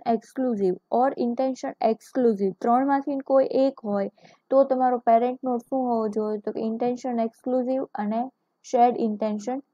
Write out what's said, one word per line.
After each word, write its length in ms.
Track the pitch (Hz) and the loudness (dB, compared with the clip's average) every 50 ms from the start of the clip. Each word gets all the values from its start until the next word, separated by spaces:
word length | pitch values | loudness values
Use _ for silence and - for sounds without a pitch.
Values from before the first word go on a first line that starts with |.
| - | -2
એક્સક્લુઝિવ 680 | - 233 208 - - - 277 262 254 233 202 196 185 180 | -2 -2 -2 -2 -6 -6 -2 -2 0 0 0 0 0 0
or 400 | - _ - - 233 254 277 302 | -2 _ -2 0 2 2 2 0
ઇન્ટેન્શન 560 | - 247 240 240 233 262 269 254 - - 262 - - | 0 -2 -2 -2 -2 -2 -4 -4 -6 -8 -10 -6 -2
એક્સક્લુઝિવ 720 | - 226 226 - - - - 269 247 233 220 190 202 190 | 0 0 0 0 -6 -6 -2 2 2 2 2 2 -2 -4
ત્રણમાંથી 640 | 180 - - 233 233 254 269 277 277 277 277 302 285 | -4 -2 0 2 2 2 4 2 0 0 0 -2 -6
કોઈ 300 | 269 269 - 269 269 269 - | -6 -2 2 4 4 4 4
એક 280 | - 262 269 269 269 - - | 2 2 2 2 0 -4 -6
હોય 280 | 208 202 202 196 202 _ _ _ - - _ _ - | -4 -2 -2 -2 -4 _ _ _ -20 -20 _ _ 2
તો 140 | 262 269 277 | 4 4 4
તમારો 340 | 269 262 254 254 254 247 | 4 2 0 2 0 0
પેરેન્ટ 420 | 233 - 240 226 226 240 247 254 262 - | 0 2 4 4 4 4 0 -4 -4 -4
નોડ 140 | 254 247 | -4 -4
શું 320 | 240 233 - 269 269 254 247 | -4 -4 -4 -4 -2 -2 0
હોવો 180 | 233 226 220 | 0 -2 -2
જોઈએ? 300 | 214 208 220 214 214 214 | -2 -2 -2 -2 -2 -4
તો 140 | 208 - 220 | -6 -6 -8
કે 80 | 208 - | -6 -4
ઇન્ટેન્શન 600 | 220 220 226 226 240 247 247 247 - 254 240 233 | -4 -4 -4 -2 -2 -4 -4 -4 -6 -4 -2 -2
એક્સક્લુઝિવ 680 | 226 226 _ _ - 254 254 254 247 247 262 262 269 - - | -2 -4 _ _ -6 -2 -2 -2 0 0 -2 -4 -4 -6 -6
અને 360 | - 208 208 220 226 247 262 _ _ _ _ _ _ - | -6 -4 -2 -2 -4 -4 -6 _ _ _ _ _ _ -10
શેર્ડ 320 | - - 240 240 247 233 - | -2 4 4 4 4 4 2
ઇન્ટેન્શન 600 | 233 220 214 202 220 214 208 214 208 247 254 277 - _ | -2 -2 -2 -2 -4 -4 -4 -4 -6 -6 -8 -8 -10 _